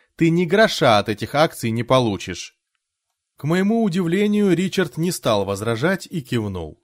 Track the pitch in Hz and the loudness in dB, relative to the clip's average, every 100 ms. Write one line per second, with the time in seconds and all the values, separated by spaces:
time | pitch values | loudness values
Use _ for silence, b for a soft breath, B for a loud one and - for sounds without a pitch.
0 | b - 165 165 175 196 208 - 135 104 | b 0 2 2 2 2 2 2 4 4
1 | 101 104 110 139 165 - 117 113 117 131 | 2 -6 -4 0 0 0 -4 -4 0 2
2 | 117 95 - 87 - _ _ _ _ _ | 2 -4 -8 -12 -14 _ _ _ _ _
3 | _ _ _ _ 143 180 196 226 214 170 | _ _ _ _ -2 0 2 2 0 0
4 | 165 185 208 208 202 170 190 - 170 - | 0 0 2 2 2 2 0 -2 -4 -2
5 | 175 - 135 104 95 98 110 113 160 190 | -4 -2 0 0 0 -4 -4 -2 -2 -2
6 | - 180 131 123 104 92 78 - | -6 -10 -4 -4 -4 -8 -12 -16